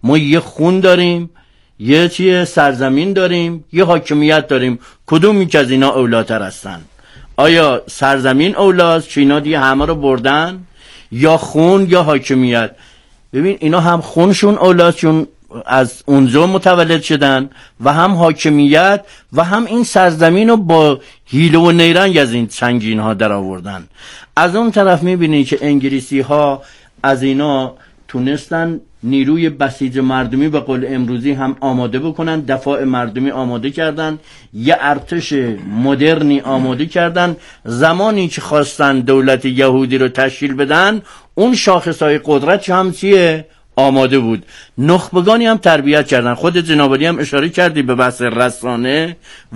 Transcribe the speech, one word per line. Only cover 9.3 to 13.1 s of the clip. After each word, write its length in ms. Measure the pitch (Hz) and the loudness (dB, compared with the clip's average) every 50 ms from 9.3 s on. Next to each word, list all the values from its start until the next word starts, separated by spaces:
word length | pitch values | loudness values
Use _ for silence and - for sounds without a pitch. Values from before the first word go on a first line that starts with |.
| 147 151 | 2 0
دیگه 200 | 143 151 160 143 | -2 -2 -2 0
همه 260 | 131 135 135 139 147 | 0 0 0 0 0
رو 100 | 160 160 | -2 -2
بردن، 640 | 151 139 135 131 120 117 135 143 151 165 175 185 185 180 - _ _ - - - - - - | -2 -2 -2 0 0 0 0 0 0 -2 -4 -6 -12 -18 -20 _ _ -20 -20 -20 -20 -18 -12
یا 260 | 113 123 147 160 160 | -4 0 2 4 4
خون 520 | 160 - - - 151 165 175 196 196 190 170 | 2 0 -2 0 2 2 4 4 2 2 2
یا 140 | 180 180 160 | 2 2 2
حاکمیت؟ 680 | 156 147 131 - - 135 131 127 123 120 117 110 104 - _ _ _ _ _ _ _ | 2 0 0 0 0 0 0 2 2 0 0 -2 -4 -8 _ _ _ _ _ _ _